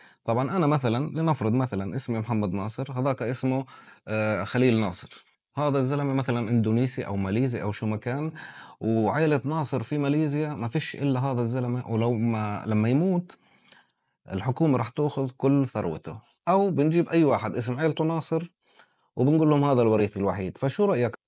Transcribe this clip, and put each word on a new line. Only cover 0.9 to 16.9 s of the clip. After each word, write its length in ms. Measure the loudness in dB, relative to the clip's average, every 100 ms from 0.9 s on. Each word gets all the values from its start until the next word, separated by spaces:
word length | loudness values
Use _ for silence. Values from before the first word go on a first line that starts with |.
| 0 -2 -2
لنفرض 320 | 0 0 2
مثلًا 420 | 2 0 -2 -4 -6
اسمي 240 | -4 -4
محمد 340 | -2 -2 0
ناصر، 380 | -2 -6 -6 -6
هذاك 300 | -4 -2 -2
اسمه، 440 | -4 -2 -2 -2 -4 -14 -20 -16 -6
آه، 360 | -2 0 -2
خليل 360 | -2 2 4 4
ناصر. 440 | 0 -4 -12 -20 _ _ _ -4
هذا 220 | 0 0
الزلمة 340 | 0 0 0
مثلًا 260 | 0 0 -2 0
إندونيسي 560 | 2 2 2 0 -2 -4
أو 100 | -2
ماليزي 440 | 0 0 0 -2
أو 100 | -4
شو 140 | -4 -4
ما 120 | -4
كان، 340 | -4 -4 -6 -8 -16 -18 -20 -6
وعائلة 640 | 0 2 2 2 2 2 0
ناصر 380 | -2 -2 -4
في 140 | -2 -2
ماليزيا 520 | 0 2 0 0 -4
ما 140 | -4 -4
فيش 280 | -4 -4 -4
إلا 240 | 0 0
هذا 220 | 0 0
الزلمة، 460 | 0 -2 -2 -4 -2
ولو 220 | 0 2
ما، 500 | 2 0 0 -2 -4 0
لما 240 | 2 4
يموت 480 | 4 2 0 -2 -12 _ _ _ -20 _ _ _ _ -8
الحكومة 460 | -4 -2 0 2 2
راح 120 | -2
تأخذ 400 | -2 -2 -2 -6 -2
كل 300 | 2 2 0
ثروته. 500 | -2 -4 -6 -10 -16 -18 _ 0
أو 220 | 2 2
بنجيب 400 | 2 2